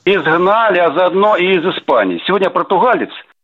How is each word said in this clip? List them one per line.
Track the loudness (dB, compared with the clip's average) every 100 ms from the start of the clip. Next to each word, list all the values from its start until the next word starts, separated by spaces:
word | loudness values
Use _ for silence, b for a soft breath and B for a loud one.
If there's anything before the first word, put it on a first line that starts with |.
изгнали, | -2 0 0 0 2 2 0 0
а | 0
заодно | 0 0 2 2 2
и | 2 0
из | -2 -4
Испании. | -2 0 0 -2 -2
Сегодня | -2 0
португалец, | -2 0 2 2 0 -4 -10 -20 _